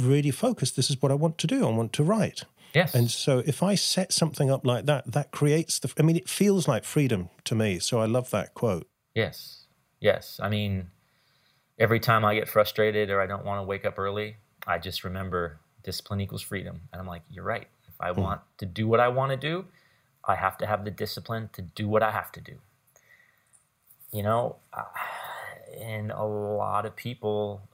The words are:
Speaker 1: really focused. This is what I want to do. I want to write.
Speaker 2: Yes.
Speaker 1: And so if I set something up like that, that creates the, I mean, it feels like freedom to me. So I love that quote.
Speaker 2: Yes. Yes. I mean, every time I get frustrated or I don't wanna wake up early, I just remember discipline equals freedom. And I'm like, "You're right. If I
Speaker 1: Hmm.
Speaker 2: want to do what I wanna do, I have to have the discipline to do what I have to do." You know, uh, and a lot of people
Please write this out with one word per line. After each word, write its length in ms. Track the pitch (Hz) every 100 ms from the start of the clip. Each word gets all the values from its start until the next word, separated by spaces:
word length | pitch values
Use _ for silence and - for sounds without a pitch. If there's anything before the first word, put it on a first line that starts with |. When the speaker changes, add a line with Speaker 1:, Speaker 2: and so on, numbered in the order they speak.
Speaker 1:
really 300 | 123 143 147
focused. 440 | 127 247 226 131 -
This 120 | 131
is 120 | 139
what 100 | 139
I 40 | 143
want 200 | 165 -
to 80 | 160
do. 200 | 269 147
I 40 |
want 220 | 113 113
to 100 | -
write. 400 | 151 220 123 - - _ -
Speaker 2:
Yes. 220 | 151 180
Speaker 1:
And 160 | 127 120
so 300 | - - 127
if 220 | 120 -
I 120 | 185
set 360 | 196 - - 190
something 400 | - 160 - 139
up 140 | 135
like 220 | 123 120 131
that, 260 | 139 -
that 180 | 143 -
creates 480 | - 147 156 160 -
the, 140 | 123 -
I 40 |
mean, 140 | 160 165
it 120 | -
feels 380 | - 202 196 151
like 180 | 110
freedom 440 | - 156 135 104 90 -
to 100 | -
me. 240 | 113 107 90
So 220 | - 120
I 60 | 110
love 240 | 123 123
that 240 | 104 -
quote. 340 | - 117 87 - _ _
Speaker 2:
Yes. 500 | 110 98 - - - - _ _ _
Yes. 400 | 104 98 - -
I 60 | 101
mean, 400 | 104 104 95 87 - _ _ _ _ _ _ _ -
every 220 | 110 113
time 240 | 117 113
I 100 | 107
get 140 | 107 -
frustrated 640 | 107 104 - 107 107 104
or 100 | 98
I 60 | 95
don't 180 | 98
wanna 200 | 98 101
wake 200 | 95 98
up 140 | 101 98
early, 380 | 98 101 107 110 _ _ -
I 120 | 85
just 260 | 92 -
remember 540 | 95 92 95 90 85 78 _ _
discipline 400 | - - - 101
equals 180 | 101 104
freedom. 380 | - 98 90 87 90
And 100 | 87
I'm 60 | 92
like, 160 | 87 -
"You're 140 | 90
right. 240 | 95 113 - _ _
If 60 | -
I 120 | 87
Speaker 1:
Hmm. 80 | 90
Speaker 2:
want 200 | 92 101 - -
to 80 | 95
do 200 | 87 110
what 120 | 113
I 80 | 123
wanna 280 | 127 135 131
do, 280 | 147 175 190 _ _ _ _ _
I 100 | -
have 240 | 92 95 -
to 80 | 101
have 180 | 101
the 60 | 101
discipline 580 | 90 107 - - 113 107
to 80 | -
do 260 | 90 - 104
what 140 | 107
I 80 | 110
have 220 | 101 -
to 80 | -
do." 180 | - - _ _ _ _ _ - _ _ _ _ _ _ _ - -
You 120 | 107
know, 320 | 104 117 120 - _
uh, 100 | - - - - - - - - - - -
and 320 | 113 107 107
a 120 | -
lot 600 | 107 104 104 104 101 101
of 100 | 107 -
people 640 | 120 123 107 104 104 101 101